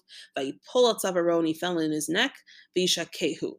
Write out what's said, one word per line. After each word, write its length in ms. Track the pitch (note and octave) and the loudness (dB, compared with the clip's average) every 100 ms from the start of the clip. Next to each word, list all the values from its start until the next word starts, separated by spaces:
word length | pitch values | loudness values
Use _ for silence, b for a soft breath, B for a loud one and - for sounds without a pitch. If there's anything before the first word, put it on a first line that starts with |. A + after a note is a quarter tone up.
| _ B B - | _ B B -8
"Vayipol 580 | C#3 C#3+ - B3+ A#3+ | -8 -8 -2 4 4
atzav 200 | G#3+ G3 | 4 0
aro," 240 | F3+ E3+ E3+ | 0 2 2
and 80 | E3 | 0
he 80 | |
fell 240 | D#3+ F3+ F3 | -2 -2 -2
in 140 | D#3 | -2
his 160 | D3+ D#3 | -2 -2
neck, 260 | F3+ C4+ - B B B F3+ | 0 -2 -4 B B B -2
"Vayishakehu," 840 | F#3 - D#3+ - D#3+ D#3+ D3+ | 0 0 -4 -4 -4 -2 -6